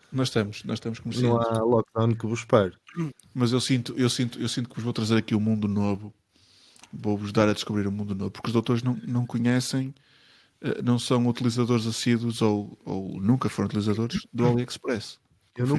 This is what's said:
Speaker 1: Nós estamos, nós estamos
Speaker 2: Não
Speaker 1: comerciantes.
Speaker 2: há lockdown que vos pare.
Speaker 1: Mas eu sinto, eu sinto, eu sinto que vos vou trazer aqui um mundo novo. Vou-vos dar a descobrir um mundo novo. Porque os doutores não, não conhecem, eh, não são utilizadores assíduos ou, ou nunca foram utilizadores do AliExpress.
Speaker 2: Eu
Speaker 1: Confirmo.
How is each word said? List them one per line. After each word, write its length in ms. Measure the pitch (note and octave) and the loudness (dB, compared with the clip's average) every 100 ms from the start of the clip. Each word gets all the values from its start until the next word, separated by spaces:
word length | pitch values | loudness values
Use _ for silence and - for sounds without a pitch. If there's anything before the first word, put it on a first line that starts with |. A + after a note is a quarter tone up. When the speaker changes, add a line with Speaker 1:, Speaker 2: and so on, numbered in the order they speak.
| _ | _
Speaker 1:
Nós 160 | C3 B2+ | -4 -2
estamos, 340 | - G2+ G#2 | 0 -2 -6
nós 140 | B2 A2+ | -6 -6
estamos 220 | A#2 A2+ | -6 -8
Speaker 2:
Não 40 | |
Speaker 1:
comerciantes. 440 | - A#2 B2 A#2 A#2 | -6 0 2 2 2
Speaker 2:
há 120 | A2+ | 2
lockdown 540 | A2+ A#2 - A2+ A2+ A2 | 2 2 0 0 2 2
que 100 | G#2+ | -2
vos 200 | A2+ - | -4 4
pare. 280 | A#2+ F#2+ - _ E3+ D#3 - - | 4 4 -2 _ -8 -8 -8 -10
Speaker 1:
Mas 180 | C3+ A#2+ | 0 2
eu 80 | B2 | 2
sinto, 340 | - C3 A2+ B2 | 2 0 0 0
eu 120 | B2 | 0
sinto, 300 | - A#2+ - | 2 -2 -2
eu 80 | A#2+ | -4
sinto 220 | - A#2+ | -4 -6
que 60 | - | -6
vos 80 | A2+ | -6
vou 80 | |
trazer 240 | A#2+ G#2+ A2+ | -2 2 2
aqui 180 | A2 A2 | 2 0
um 60 | |
mundo 260 | G#2+ G#2+ G#2 | 2 0 0
novo. 460 | G2+ G2+ G2+ G#2+ - _ _ _ _ _ - - | 0 0 -2 -6 -18 _ _ _ _ _ -20 -18
Vou-vos 400 | - G#2+ G#2 G#2 | -8 -2 -2 0
dar 160 | G#2 G#2+ | 4 4
a 40 | |
descobrir 320 | G#2 - G#2 G2+ | 4 0 -2 0
um 60 | |
mundo 240 | G2+ G#2 G2 | -2 -4 -4
novo. 160 | G2 | -4
Porque 160 | - - | -6 0
os 60 | |
doutores 280 | A2+ A2+ A#2 | 0 2 0
não, 140 | B2 A#2 - | 0 -4 -2
não 200 | A#2+ B2 | -2 -2
conhecem, 680 | A#2+ A#2+ B2 B2 C3+ C3 C#3 _ _ _ _ _ _ | 0 2 2 0 -4 -4 -10 _ _ _ _ _ _
eh, 200 | C#3+ - | -4 -2
não 160 | A#2+ A#2+ | 2 0
são 300 | - B2+ A#2+ | 2 2 2
utilizadores 580 | A#2 B2 A#2 A#2 A#2+ A2+ | 2 0 2 2 2 0
assíduos 560 | A2+ - A#2 A#2+ A#2 | -2 2 2 0 0
ou, 380 | A2+ G#2 G#2 - - | 2 2 -4 -12 -8
ou 340 | F#2+ F#2+ - | -6 -6 -4
nunca 280 | F#2+ B2+ G#2+ | 2 2 2
foram 180 | - G2 | -2 -4
utilizadores 580 | G#2 G#2 G#2 A2+ - - | -2 -2 -2 -2 -4 -8
do 140 | A#2+ A#2+ | 0 2
AliExpress. 720 | A#2+ B2 - - A2+ - - _ _ _ - | 2 -2 -8 -6 -6 -6 -18 _ _ _ -4
Speaker 2:
Eu 100 | |
Speaker 1:
Confirmo. 100 | B2 | 0